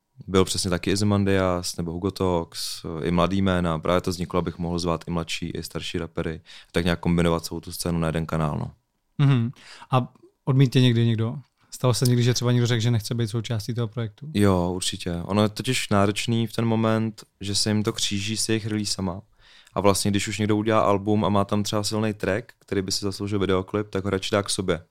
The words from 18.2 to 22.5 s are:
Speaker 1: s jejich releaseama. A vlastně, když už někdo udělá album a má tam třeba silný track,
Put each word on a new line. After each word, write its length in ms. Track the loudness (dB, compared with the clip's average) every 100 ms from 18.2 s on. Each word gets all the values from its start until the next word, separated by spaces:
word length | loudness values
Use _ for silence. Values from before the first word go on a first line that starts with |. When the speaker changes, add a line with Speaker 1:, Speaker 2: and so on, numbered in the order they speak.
| -4 -4
Speaker 1:
s 120 | -2
jejich 180 | -2 -2
releaseama. 540 | -4 -4 -4 -4 -6 -12 _ -20 -20 -8
A 60 | 2
vlastně, 300 | 4 4 2
když 160 | 0 -2
už 100 | -2
někdo 180 | 0 2
udělá 240 | 2 4
album 440 | 4 2 2 2 2
a 40 |
má 160 | 0 0
tam 180 | -2
třeba 200 | -2 -2
silný 300 | -2 -2 -2
track, 320 | -2 -2 -2 -6